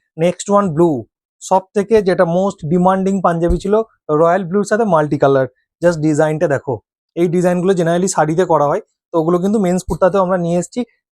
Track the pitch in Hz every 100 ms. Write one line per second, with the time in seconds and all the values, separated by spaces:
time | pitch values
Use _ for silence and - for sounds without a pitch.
0 | _ - 175 - - 202 196 147 170 131
1 | - _ _ _ - 190 - 214 196 220
2 | 196 175 170 175 196 196 143 180 185 190
3 | 190 196 175 170 170 175 190 214 220 _
4 | - 151 165 185 170 202 202 214 220 160
5 | 151 143 139 135 131 _ _ - 175 160
6 | 156 147 156 156 160 131 - 120 _ _
7 | _ 170 180 175 180 180 175 185 165 175
8 | 185 - 156 165 170 156 143 190 - _
9 | _ 165 160 175 196 214 180 180 - 180
10 | 185 196 185 185 170 175 175 247 233 _
11 | _